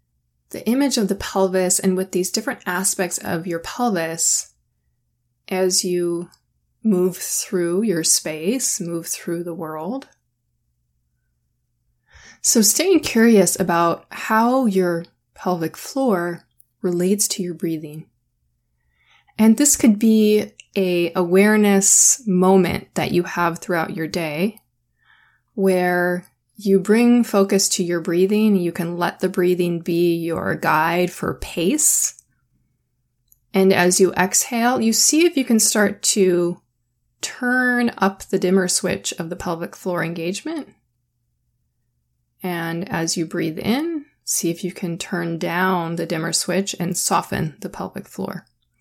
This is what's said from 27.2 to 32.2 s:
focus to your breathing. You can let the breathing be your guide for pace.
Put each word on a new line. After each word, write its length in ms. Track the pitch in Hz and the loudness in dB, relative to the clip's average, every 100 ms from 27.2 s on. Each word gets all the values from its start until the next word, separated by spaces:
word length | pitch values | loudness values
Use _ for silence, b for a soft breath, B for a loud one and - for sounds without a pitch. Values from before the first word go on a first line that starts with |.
focus 440 | 226 202 196 196 - | 4 2 4 2 0
to 120 | - | -2
your 180 | 170 175 | -2 -2
breathing. 540 | 165 170 190 214 220 | 0 2 2 4 4
You 160 | 196 175 | 4 0
can 260 | 175 170 175 | -4 -4 -2
let 220 | 170 - | -4 -2
the 100 | 185 | -4
breathing 520 | 196 180 175 175 170 | 0 2 2 0 -2
be 340 | 170 170 175 | -2 0 2
your 400 | 170 165 165 - | 2 -2 -4 -4
guide 560 | - 160 156 160 175 180 | -2 0 2 2 0 -2
for 240 | - - | -4 -6
pace. 880 | - - - 175 302 - - - - | -6 -8 -4 -2 0 0 0 -2 -8